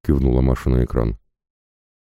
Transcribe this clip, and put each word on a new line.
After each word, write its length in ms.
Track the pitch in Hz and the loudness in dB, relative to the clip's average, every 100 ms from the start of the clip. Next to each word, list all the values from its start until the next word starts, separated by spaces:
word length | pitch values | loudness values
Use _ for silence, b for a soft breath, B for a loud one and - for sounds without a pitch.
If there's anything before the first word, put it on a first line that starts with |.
кивнула 360 | - 71 65 64 | -2 0 2 2
Маша 300 | 65 65 - | 2 0 0
на 140 | 62 | 0
экран. 340 | 60 62 55 52 _ _ _ _ _ _ _ _ _ | 0 -2 -4 -6 _ _ _ _ _ _ _ _ _